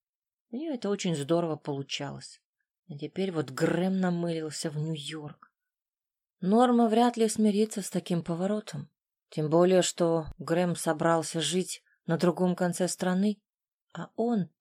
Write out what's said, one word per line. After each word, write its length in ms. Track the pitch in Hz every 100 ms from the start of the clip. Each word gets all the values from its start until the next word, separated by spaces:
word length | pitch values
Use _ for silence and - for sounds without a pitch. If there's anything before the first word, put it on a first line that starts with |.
| _ _ _ _ _
У 40 | 233
нее 180 | 330
это 160 | 254 202
очень 260 | 202 185 160
здорово 400 | 143 170 170 151
получалось. 840 | - 139 135 - 139 135 - - _ _ _ _ -
А 100 | 143
теперь 340 | 151 - 190
вот 200 | 165 131
Грэм 480 | 131 165 165 185 190
намылился 720 | 180 175 170 165 156 147 165
в 80 | 147
Нью-Йорк. 760 | 156 156 147 156 147 - _ _ _ _ _ _ _ _ _ -
Норма 480 | 180 226 247 233 233
вряд 300 | 226 240 233
ли 100 | 226
смирится 540 | - 214 202 214 208
с 80 | 185
таким 340 | 175 - 170
поворотом. 680 | 165 165 190 214 - 147 143 _ _ _ _
Тем 200 | - 151
более, 320 | 165 180 185
что 460 | 170 - 170 165 156 -
Грэм 380 | 143 165 180 165
собрался 640 | 165 156 165 165 156 165
жить 420 | 147 180 175 - _ _ -
на 120 | 165
другом 380 | 175 165 180 175
конце 320 | 180 175 175
страны, 500 | - 185 180 208 208 _ _ _ _ _
а 160 | - - -
он, 340 | 226 226 156 _